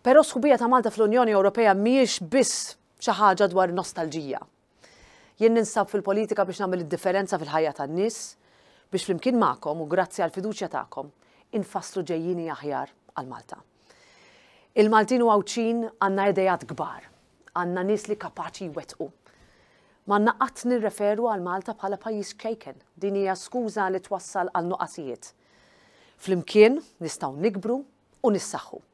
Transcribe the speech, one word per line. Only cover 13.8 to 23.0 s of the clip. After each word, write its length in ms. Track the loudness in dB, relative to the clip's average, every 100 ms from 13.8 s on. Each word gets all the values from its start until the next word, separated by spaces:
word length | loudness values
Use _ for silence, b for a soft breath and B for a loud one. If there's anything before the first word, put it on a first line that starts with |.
| b b b b b b b b b 4
Il-Maltin 480 | 6 6 4 4
u 60 | 4
għawċin 480 | 4 2 -2 0 0 -4 -2
għandna 320 | 0 2 2
idejat 340 | 2 2 0 -4
kbar, 400 | -8 -8 -10 -20 _ _ _ -10 -6
għandna 300 | -4 -4 -2
nies 160 | -2 -4
li 80 | -8
kapaċi 480 | -8 -12 -12 -10 -12
jwettqu. 400 | -12 -14 -12 -12 _ _ b b b b b b b
M'għandna 320 | -2 2 2 2
qatt 240 | -4 -2 -2
nirreferu 640 | 0 0 -2 -2 0 0
għal 140 | -2 -4
Malta 280 | -6 -6 -8
bħala 220 | -6 -6
pajjiż 320 | -6 -8 -8 -10
kejken, 340 | -8 -8 -12 -20 _
din 240 | -6